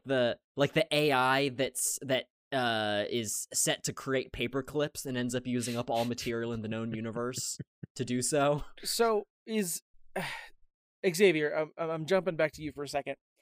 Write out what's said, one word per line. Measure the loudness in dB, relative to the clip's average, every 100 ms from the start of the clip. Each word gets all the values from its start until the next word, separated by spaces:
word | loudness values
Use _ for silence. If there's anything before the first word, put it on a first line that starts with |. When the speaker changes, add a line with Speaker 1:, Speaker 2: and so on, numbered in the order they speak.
| 0
Speaker 1:
the, | 2 2 0 _ 0
like | 2
the | 2 2
A | 4 4
I | 4 4 4 2
that's, | 0 -2 -2 -4 -2
that, | -2 -2 -2 _ _
uh, | 0 0 2 0 0 0
is | -2 -2 -4 -4
set | 0 0 0
to | -4
create | -6 -2 0 0
paper | -4 -4 -2
clips | -4 -2 -2 -4 -6
and | -2
ends | -2 -2
up | -2
using | -2 -2 -4
up | -2
all | 0 0
material | -2 -4 -4 -4
in | -4
the | -4
known | -4 -4
universe | -4 -4 -4 -4 -4 -6 -8 -12 _
Speaker 2:
<laughs> | -14 -8
Speaker 1:
to | -2
do | -2
so. | 0 2 2 2 -2 -10
Speaker 3:
So | -4 0 2 2 -2 _ -4
is, | -2 0 -4 -10 -20 -12 -8
<sighs> | -6 -8 -14 -20 -20 _ _ _ 0
Xavier, | 6 6 6 2 0
I'm, | -2 -2
I'm, | -4
I'm | -2 2
jumping | 2 2 2
back | 0
to | 0
you | -10
for | -8
a | -4
second. | -4 -4 -8 _ _